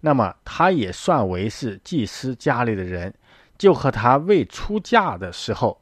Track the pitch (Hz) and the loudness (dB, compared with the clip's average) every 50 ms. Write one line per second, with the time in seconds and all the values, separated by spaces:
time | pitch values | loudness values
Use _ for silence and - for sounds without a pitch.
0 | - 151 143 131 107 90 - _ - - - - 165 185 190 156 107 90 92 - | 0 2 2 2 2 0 -2 _ -14 -8 -2 2 2 2 4 2 0 -2 -6 -6
1 | - - 175 139 107 92 92 90 98 110 - - 143 117 98 98 - - - 151 | -2 0 2 2 2 0 -2 -2 -4 -4 -6 -6 -8 -8 -8 -8 -10 -6 -4 -2
2 | 107 95 - - - 131 127 - - 151 139 117 123 117 110 95 92 90 90 87 | -2 -4 -6 -8 -8 -8 -6 -4 -2 -2 0 0 0 -2 -2 -4 -4 -6 -6 -8
3 | 87 98 - _ _ _ _ _ _ _ _ - - 196 165 113 - 139 - - | -8 -8 -12 _ _ _ _ _ _ _ _ 2 4 4 4 4 2 0 0 2
4 | 110 120 131 139 156 185 208 175 110 - - - - - 208 214 - - 240 226 | 4 4 4 4 4 2 2 2 2 -2 -6 -10 -6 -4 -4 -4 -2 2 2 2
5 | 196 165 107 87 95 92 - - - - 104 - 127 107 87 _ | 2 2 -2 -6 -8 -10 -10 -8 -6 -6 -4 0 0 -2 -2 _